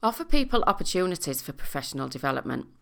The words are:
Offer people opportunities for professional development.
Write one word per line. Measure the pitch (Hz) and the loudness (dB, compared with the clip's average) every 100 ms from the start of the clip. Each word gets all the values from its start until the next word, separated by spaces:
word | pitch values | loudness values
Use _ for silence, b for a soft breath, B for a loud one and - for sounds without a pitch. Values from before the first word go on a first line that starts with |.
Offer | 220 226 | 0 -2
people | 330 302 262 240 - | 4 4 6 4 4
opportunities | 196 - 185 185 180 - 131 | 2 0 0 0 -2 -4 -6
for | - | -8
professional | 139 - 143 135 139 135 | -6 -4 -4 -8 -6 -6
development. | 127 139 135 - 127 131 _ | -4 -2 -2 -2 -6 -8 _